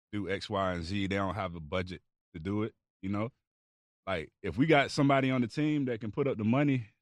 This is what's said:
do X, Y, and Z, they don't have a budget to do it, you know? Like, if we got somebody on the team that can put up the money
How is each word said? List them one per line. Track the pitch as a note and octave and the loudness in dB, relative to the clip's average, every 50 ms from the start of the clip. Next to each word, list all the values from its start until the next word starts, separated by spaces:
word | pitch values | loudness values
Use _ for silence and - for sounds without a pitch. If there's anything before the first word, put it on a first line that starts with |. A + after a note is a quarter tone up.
| _ _ | _ _
do | G#2+ G#2 F#2 E2 | -6 -6 -2 -2
X, | G2 F#2 - - | -4 -4 -4 -2
Y, | G#2 G2 F#2+ F#2 | 0 0 0 0
and | F2+ F2 E2 | 0 -2 -2
Z, | E2+ G2+ G2+ F#2+ | -2 -2 -2 0
they | F#2 G2 | 0 0
don't | G2 G2 F#2 F2+ | 0 0 -2 -2
have | G#2 F#2+ F2+ E2+ | -4 -6 -6 -6
a | E2+ | -10
budget | D#2 D2 F2+ F#2 F2+ F2+ F2 - - _ _ _ _ _ - | -8 -4 -4 -4 -4 -4 -8 -12 -14 _ _ _ _ _ -14
to | E2 | -8
do | D#2 G2 G#2 G#2+ | -6 -4 -2 -2
it, | G#2+ A2+ - _ _ _ _ _ | -2 -4 -6 _ _ _ _ _
you | F#2 G2 | -6 -4
know? | G#2 G#2 A2 A#2+ - _ _ _ _ _ _ _ _ _ _ _ _ _ _ | -4 -4 -4 -6 -8 _ _ _ _ _ _ _ _ _ _ _ _ _ _
Like, | F#2+ F#2+ E2 D2+ - _ _ | -4 -4 -4 -4 -8 _ _
if | - F#2 D2 | -8 -4 0
we | A2 D#3 | 2 4
got | D#3+ D#3 C#3 C3 G2 | 6 6 6 4 4
somebody | - D3+ C#3+ C#3 C#3 C3+ C3 C3 | 2 2 4 4 4 4 4 2
on | C3 B2+ | 0 0
the | A#2+ | -2
team | G#2+ - D3+ D3+ D#3 D3+ D3 C3+ | -2 -2 -2 0 0 0 0 0
that | B2+ A#2 A2 | -2 -4 -4
can | A#2+ G#2 | -6 -6
put | - D3+ C#3 | -4 -2 -2
up | C3+ G#2+ G#2 | 0 0 0
the | G#2+ | 2
money | A2 A#2+ C#3 D3 C#3+ C3+ B2+ A2 - _ _ | 2 4 4 4 4 2 0 -2 -6 _ _